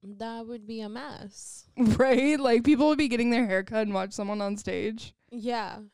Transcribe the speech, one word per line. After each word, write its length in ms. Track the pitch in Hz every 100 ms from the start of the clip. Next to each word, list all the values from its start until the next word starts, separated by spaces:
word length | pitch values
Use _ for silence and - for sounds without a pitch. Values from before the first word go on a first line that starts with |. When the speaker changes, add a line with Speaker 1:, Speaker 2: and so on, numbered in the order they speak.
Speaker 1:
that 440 | 196 202 226 233 226
would 200 | 240 208
be 140 | 226
a 80 | 214
mess. 760 | 220 285 - 202 - - - -
Speaker 2:
<laughs> 40 | -
Right? 640 | 233 220 262 247 269 302
Like, 240 | 269 233
people 240 | 240 302 302
would 80 | 302
be 100 | 294
getting 200 | 233 240
their 160 | 233 233
hair 160 | 190
cut 200 | 190 220
and 100 | 220
watch 180 | 196 196
someone 280 | - 202 208
on 160 | 202 202
stage. 560 | 202 185 214 226 - _ _
Speaker 1:
Yeah. 480 | 240 226 240 196 - 208